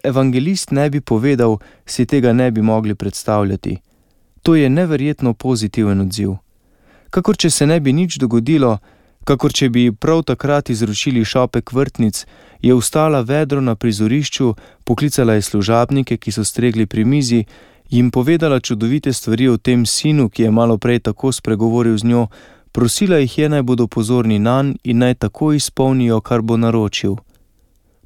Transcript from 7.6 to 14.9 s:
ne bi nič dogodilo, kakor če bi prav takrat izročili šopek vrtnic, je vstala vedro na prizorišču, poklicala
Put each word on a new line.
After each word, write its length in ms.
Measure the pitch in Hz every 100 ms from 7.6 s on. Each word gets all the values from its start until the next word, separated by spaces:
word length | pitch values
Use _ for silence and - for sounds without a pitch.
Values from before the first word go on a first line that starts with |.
| 147
ne 140 | 165
bi 120 | 139
nič 260 | 143 180 -
dogodilo, 600 | 127 117 117 160 127 104 - _ _ _
kakor 280 | - 139 143
če 160 | - 135
bi 240 | 117 123
prav 300 | 107 - 165 -
takrat 440 | 127 139 147 143
izročili 540 | 113 110 101 147 123
šopek 480 | 107 131 123 120 -
vrtnic, 520 | 123 135 - 110 - - - - -
je 120 | 123
vstala 460 | 127 - 156 156 143
vedro 400 | 117 147 147 139
na 140 | 127
prizorišču, 800 | 110 120 104 107 139 139 - 127 104 - _
poklicala 500 | -